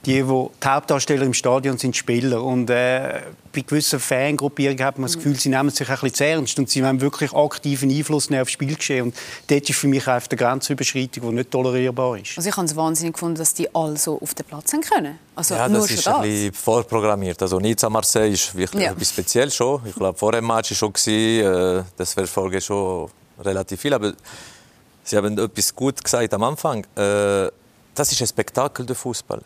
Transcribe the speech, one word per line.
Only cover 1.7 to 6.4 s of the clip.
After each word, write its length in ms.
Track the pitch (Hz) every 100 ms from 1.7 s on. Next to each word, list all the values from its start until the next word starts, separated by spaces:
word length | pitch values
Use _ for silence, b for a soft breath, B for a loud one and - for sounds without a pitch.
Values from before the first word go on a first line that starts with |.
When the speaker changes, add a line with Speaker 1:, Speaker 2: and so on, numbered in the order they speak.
| 123
Speaker 1:
sind, 180 | 127 -
Spieler. 460 | - 120 131 117
Und, 280 | 131 127 117
äh, 500 | 123 123 131 135 - - - -
bei 60 | 143
gewissen 400 | 131 151 147 139
Fangruppierungen 840 | - 127 139 143 143 - 135 135
hat 140 | 135 135
man 80 | 131
das 80 | 165
Speaker 2:
Mhm. 40 |
Speaker 1:
Gefühl, 160 | 147 131
sie 100 | 139
nehmen 180 | 131 143
sich 160 | - 123
ein 60 | 135
bisschen 180 | 135
zu 100 | -
ernst 340 | 147 160